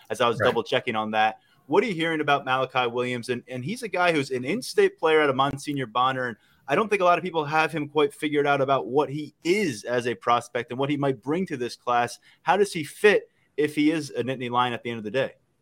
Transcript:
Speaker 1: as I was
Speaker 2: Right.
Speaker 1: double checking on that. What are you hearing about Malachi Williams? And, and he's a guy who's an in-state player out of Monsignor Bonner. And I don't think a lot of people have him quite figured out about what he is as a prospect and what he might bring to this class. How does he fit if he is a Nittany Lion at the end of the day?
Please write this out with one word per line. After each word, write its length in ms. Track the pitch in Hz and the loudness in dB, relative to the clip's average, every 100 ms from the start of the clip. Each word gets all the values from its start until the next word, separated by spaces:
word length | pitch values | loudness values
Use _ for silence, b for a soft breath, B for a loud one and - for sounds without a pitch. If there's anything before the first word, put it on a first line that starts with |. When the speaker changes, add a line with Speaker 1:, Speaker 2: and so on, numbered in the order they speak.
| b | b
Speaker 1:
as 120 | 110 | 0
I 60 | 120 | 0
was 140 | 107 | 2
Speaker 2:
Right. 60 | 127 | 2
Speaker 1:
double 180 | 113 | 0
checking 320 | 107 131 127 110 | -2 -2 -2 -4
on 160 | 110 | -2
that. 260 | 110 110 - b b - | 2 0 0 b b -2
What 180 | 160 | 0
are 20 | 240 | 0
you 80 | |
hearing 260 | 165 165 160 | -2 -2 -2
about 240 | 147 143 | 0 0
Malachi 440 | 123 131 131 131 123 | 0 -2 0 0 0
Williams? 400 | 120 123 123 113 | 0 -2 -4 -4
And, 160 | 123 - | -6 -6
and 180 | 127 | -10
he's 200 | 127 240 | -8 -8
a 40 | 220 | -6
guy 220 | 185 180 | 0 2
who's 220 | 160 135 | 2 0
an 120 | 127 | -4
in-state 540 | 127 208 247 - 196 - | -4 -6 -2 2 2 2
player 240 | 160 156 | 2 4
out 80 | 147 | 4
of 60 | 127 | 2
Monsignor 500 | 139 139 - 143 123 | 0 -2 -6 -6 -2
Bonner. 400 | 120 127 131 123 | 0 0 0 -4
And 100 | 110 b b - | -8 b b -2
I 80 | |
don't 140 | 147 214 | 0 0
think 120 | 202 | 2
a 40 | |
lot 120 | 175 175 | 4 4
of 60 | |
people 220 | 180 165 | 0 -4
have 260 | 147 156 156 | 0 2 2
him 180 | 160 147 | -2 -2
quite 240 | 151 147 | 0 0
figured 320 | - 151 147 | 0 -2 0
out 160 | 143 143 | 2 2
about 280 | 131 135 101 | 2 0 0
what 200 | 131 135 | 0 0
he 260 | 143 147 - | -4 -12 -6
is 400 | 160 202 190 107 | -2 0 0 -4
as 240 | - 123 120 | -4 -2 -2
a 80 | 113 | -2
prospect 560 | - 120 - 120 117 | 2 0 0 -6 -6
and 80 | 123 | -4
what 100 | 139 | -2
he 60 | 143 | 0
might 260 | 139 123 | -2 -2
bring 240 | 127 160 190 | -4 -4 -4
to 100 | 139 | -6
this 200 | 120 - | -8 -6
class. 420 | - 120 120 - b b | 0 0 0 -4 b b
How 140 | - 185 | 0 2
does 160 | 196 | 2
he 100 | 175 | -2
fit 480 | 143 - 208 175 - _ _ - | -8 2 4 4 0 _ _ -2
if 200 | 147 147 | 0 2
he 160 | 151 | 2
is 180 | 165 135 | 2 -2
a 140 | 123 | -4
Nittany 260 | 120 131 127 | -4 -4 -2
Lion 220 | 123 123 | 0 0
at 100 | 120 | -2
the 80 | 120 | -6
end 80 | 117 | -8
of 60 | |
the 80 | 107 | -4
day? 220 | 123 120 - _ _ | -2 -2 -6 _ _